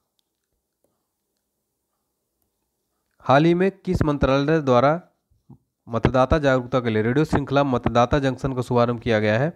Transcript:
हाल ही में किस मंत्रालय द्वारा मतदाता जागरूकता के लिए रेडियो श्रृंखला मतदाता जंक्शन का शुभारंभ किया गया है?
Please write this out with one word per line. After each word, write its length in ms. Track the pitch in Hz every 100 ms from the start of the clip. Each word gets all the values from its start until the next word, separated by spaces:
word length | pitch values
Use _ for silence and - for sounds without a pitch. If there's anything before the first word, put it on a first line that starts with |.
| _ _ _ _ _ _ _ _ _ _ _ _ _ _ _ _ _ _ _ _ _ _ _ _ _ _ _ _ _ _ _ _ -
हाल 200 | 135 165
ही 80 |
में 160 | 170 190 190
किस 240 | - 175
मंत्रालय 580 | 151 143 135 139 143 160
द्वारा 400 | 135 123 135 165 - _ _ _ _ 135 _ _ -
मतदाता 500 | 117 120 127 127 160
जागरूकता 420 | 143 131 123 131
के 100 | 117
लिए 120 | 110
रेडियो 240 | 110 131 156
श्रृंखला 380 | 151 135 135
मतदाता 560 | 143 123 120 117 120 147
जंक्शन 340 | 135 127 135
का 80 | 127
शुभारंभ 380 | 120 123 120 120
किया 200 | 120 110
गया 180 | 107 110
है? 120 | 151